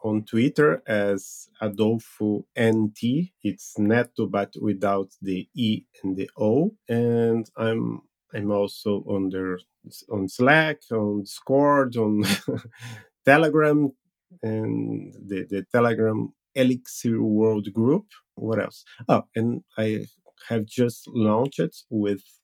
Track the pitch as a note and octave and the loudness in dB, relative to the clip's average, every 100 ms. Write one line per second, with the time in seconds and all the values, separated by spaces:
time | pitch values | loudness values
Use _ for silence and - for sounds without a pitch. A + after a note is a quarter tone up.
0 | A2 G#2+ G#2+ A2+ C3+ D3 D3+ E3+ - G#2+ | -2 -2 0 0 2 4 2 2 -2 0
1 | G2+ G2 - - - - A2 G2+ A2 A2+ | 0 -2 -6 -20 -18 -8 -6 0 0 0
2 | - - G#2+ G#2 - - A2+ A2 G#2+ - | -4 -4 -2 -2 -4 0 2 2 0 -2
3 | A#2 C#3+ F3+ _ G#2 F#2+ - - G2+ A#2 | -2 -2 -2 _ -8 -6 -10 -2 2 2
4 | A#2+ - G#2 G2+ G2+ - A2 G2+ G2+ G2 | 0 -4 -2 -2 -4 -4 -4 -2 0 -2
5 | G2 - G2 F#2 E2+ D#3 A2+ A2 _ _ | -4 -10 -6 -6 -6 -4 -2 -2 _ _
6 | G2 F#2+ F#2+ - G#2+ B2 F#3+ - - A#2 | -6 -6 -6 -2 2 2 0 -4 -4 0
7 | A#2+ A#2 A#2 A2+ A2 - A2+ A2+ A#2 A2 | 2 2 2 0 -4 -4 -2 -2 -4 -8
8 | _ _ _ A2 G2+ G2+ G2+ - G#2+ G2+ | _ _ _ -8 -2 -2 -2 -4 -4 -2
9 | - G2+ F#2+ F#2 F#2 F#2 _ _ - - | -2 -4 -2 -4 -6 -6 _ _ -20 -20
10 | - G#2+ F#2+ - B2+ D#3 D#3 D3+ - A2+ | -8 -6 -4 2 4 6 4 -2 -4 -2
11 | G#2 G#2 G2 - - C3+ D3 C#3+ C3 A#2 | 0 -2 -6 -10 0 2 4 4 2 0
12 | G#2+ G#2 A#2+ G2+ - B2 A#2 - A#2 A2+ | 0 2 0 -2 -4 -8 -10 -18 -18 -18
13 | - _ - D3 D#3+ D3+ D3+ D3+ C#3+ - | -20 _ 4 4 4 4 4 4 0 -4
14 | _ _ _ F3+ A2 A2 A2 A2+ A2+ A2 | _ _ _ -10 -4 -4 -2 -4 -4 -6
15 | G2 G#2+ G2+ G2 F2 G2 F#2 A#2+ A#2+ A2 | -10 -16 -8 -8 -6 -6 -2 2 2 2
16 | A2 A2+ A2+ _ _ C3+ B2+ B2 - - | 0 -2 -6 _ _ 0 2 2 -4 -6
17 | A#2+ A2+ A2 G#2+ A2 G#2+ G#2 A2+ A#2 G3+ | -2 0 2 2 2 2 -2 0 2 2
18 | - - _ - - - - - - - | -2 -20 _ -10 -4 -2 -4 -8 -20 -8
19 | A#2+ A2+ - A2+ A#2 A#2+ - - A2 G#2+ | 2 2 2 -2 -2 -2 -8 -4 -2 -4
20 | G#2+ _ _ _ - A#2 G#2+ - A#2+ - | -8 _ _ _ -4 -4 -2 0 0 -2
21 | - B2 G#2+ G#2+ C#3 - E3+ - - A2 | -6 0 2 2 0 -2 -4 -6 -6 -2
22 | G2+ G2 _ _ | -2 -2 _ _